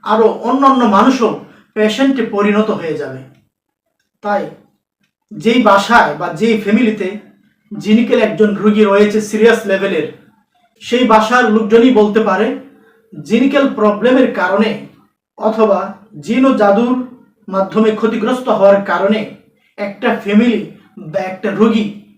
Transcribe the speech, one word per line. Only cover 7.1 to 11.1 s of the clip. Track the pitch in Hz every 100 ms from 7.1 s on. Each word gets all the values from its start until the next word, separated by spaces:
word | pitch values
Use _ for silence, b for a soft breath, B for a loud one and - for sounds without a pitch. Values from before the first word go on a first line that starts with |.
| 208 - _ _ _ _
জিনিক্যাল | 180 196 226 - 233
একজন | 214 160 214 202
রোগী | 208 208 208
রয়েছে | 202 208 208 208
সিরিয়াস | 214 233 208 202
লেভেলের, | 190 196 170 - - _ _ _ _ _ _
সেই | - 240
বাসার | 233